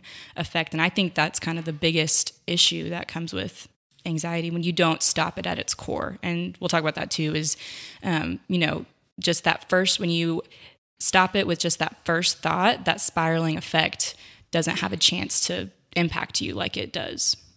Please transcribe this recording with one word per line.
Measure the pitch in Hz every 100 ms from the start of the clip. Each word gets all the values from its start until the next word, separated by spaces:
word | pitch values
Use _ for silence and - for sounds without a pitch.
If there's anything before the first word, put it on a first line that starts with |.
| - - - -
effect. | 160 165 160
And | 160
I | 175
think | 202 180
that's | 165 151 -
kind | - 165
of | 165
the |
biggest | 147 170 165 156 - - - -
issue | 175 - 165 165
that | 170 -
comes | 165 165
with | 190 - - - _ _ _ 175
anxiety | 160 170 170 170
when | 170
you | 170
don't | 170 165 160
stop | - - 175 190
it | 175
at | -
its | -
core. | - - - - 190
And | 175 170 180 -
we'll | 180
talk | 170
about | 156 156
that | 156
too, | - 156 156
is, | 156 - - - - -
um, | - 160 156 - -
you | 180
know, | 160 - - _ _ -
just | 175 165
that | 170 - -
first, | 185 190 -
when | 180
you | 170 165 165 - - - _ _ -
stop | - 190 185 202
it | 190
with | 170
just | 170 -
that | 156 - -
first | 165 180 -
thought, | 160 170 202 247 185
that | -
spiraling | - - 160 165 165 160
effect | - 160 160 - - - - - _
doesn't | 165 165 190
have | 185
a | 170
chance | - 180 190 - -
to | 180 190 - _ 175
impact | 170 - - -
you | -
like | - - -
it | -
does. | - - - - - -